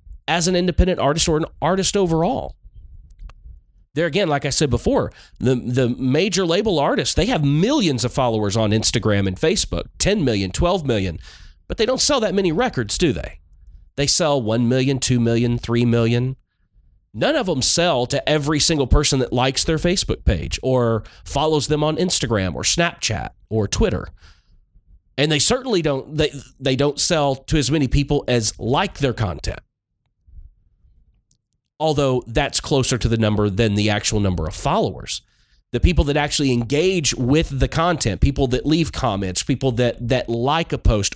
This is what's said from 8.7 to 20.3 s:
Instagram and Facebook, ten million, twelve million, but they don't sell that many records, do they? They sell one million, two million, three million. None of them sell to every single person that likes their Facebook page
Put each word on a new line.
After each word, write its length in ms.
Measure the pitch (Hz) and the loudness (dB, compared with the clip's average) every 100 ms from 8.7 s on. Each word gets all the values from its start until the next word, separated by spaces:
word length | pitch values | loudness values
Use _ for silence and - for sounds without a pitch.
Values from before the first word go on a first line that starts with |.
Instagram 560 | 110 - 120 110 101 98 | 2 0 0 0 0 0
and 80 | 92 | 0
Facebook, 480 | 226 - - 82 - - | 0 0 -2 -6 -8 -4
ten 260 | 175 208 | 0 2
million, 260 | 135 107 95 | 2 0 -2
twelve 340 | - 175 190 | 0 0 0
million, 360 | 139 110 95 78 - - - - - | 0 -2 -2 -6 -12 -20 -20 -20 -10
but 80 | - | -2
they 100 | 220 | 0
don't 140 | 269 | 0
sell 180 | - 277 | 2 2
that 160 | 214 | 2
many 160 | 190 190 | 0 0
records, 480 | 160 240 - 107 - | 0 0 -2 -4 0
do 140 | 165 | 0
they? 260 | 85 - - - - - - - - | 0 -6 -14 -20 -20 -20 -20 -12 -4
They 120 | 143 | 0
sell 340 | - 160 143 | 0 2 0
one 260 | 107 113 117 | 0 0 2
million, 300 | 127 131 131 | 2 2 0
two 220 | - 123 | 0 2
million, 380 | 117 117 120 120 | 2 2 2 0
three 260 | - 117 | 0 0
million. 500 | 120 117 113 120 127 131 _ _ _ _ _ _ _ 107 | 2 2 2 0 -2 -6 _ _ _ _ _ _ _ -4
None 200 | 202 311 | 0 0
of 100 | 190 | 0
them 160 | 139 | 0
sell 440 | - - 175 135 123 | 0 2 2 0 0
to 220 | 139 - | -2 0
every 300 | 156 143 151 | 0 0 0
single 300 | - 156 139 | 2 2 4
person 320 | 147 147 139 | 4 4 0
that 120 | 120 | 0
likes 300 | 120 131 135 | 0 0 0
their 160 | - 160 | -2 0
Facebook 460 | 175 180 - - | 0 0 -2 -2
page 340 | - | 0